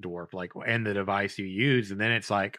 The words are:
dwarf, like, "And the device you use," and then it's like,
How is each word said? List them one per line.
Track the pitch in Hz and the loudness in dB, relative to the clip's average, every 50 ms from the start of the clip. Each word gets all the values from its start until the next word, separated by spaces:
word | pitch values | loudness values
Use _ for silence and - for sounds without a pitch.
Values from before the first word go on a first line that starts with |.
dwarf, | 95 90 87 87 85 - - | -10 -8 -8 -8 -8 -8 -8
like, | 92 90 87 - - - 113 | -8 -8 -8 -8 -6 -2 0
"And | 117 117 113 | 0 0 0
the | 104 101 | 0 0
device | 101 95 98 98 101 101 98 - - | 0 0 2 2 2 0 0 -2 -6
you | 98 95 | -6 -6
use," | 95 101 127 143 131 123 107 98 | -2 0 2 4 4 4 2 0
and | 98 98 | -2 0
then | 107 113 | 2 2
it's | 117 113 - - | 2 2 2 2
like, | 107 101 95 98 - | 2 2 2 0 -4